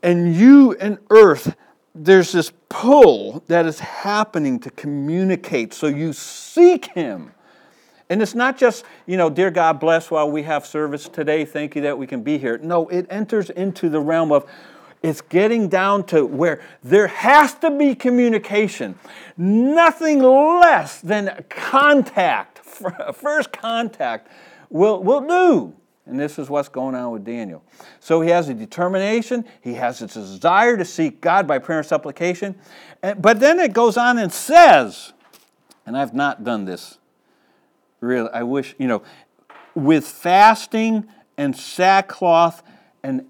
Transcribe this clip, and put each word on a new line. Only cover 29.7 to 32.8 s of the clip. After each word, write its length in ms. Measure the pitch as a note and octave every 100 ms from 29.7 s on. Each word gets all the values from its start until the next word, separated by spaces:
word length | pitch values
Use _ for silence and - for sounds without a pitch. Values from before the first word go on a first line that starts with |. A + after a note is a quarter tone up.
has 280 | A#2 A#2+ B2
a 60 | G#2+
desire 720 | A2+ G2 F#2+ E3 F#3+ A#3+ A#3
to 80 | E3+
seek 340 | - D#3+ -
God 280 | C#3 F#3 E3+
by 120 | C#3
prayer 200 | - D#3+
and 80 | D3+
supplication. 680 | D3+ D3+ C#3 E3+ F3 G3+ F#3+ _ -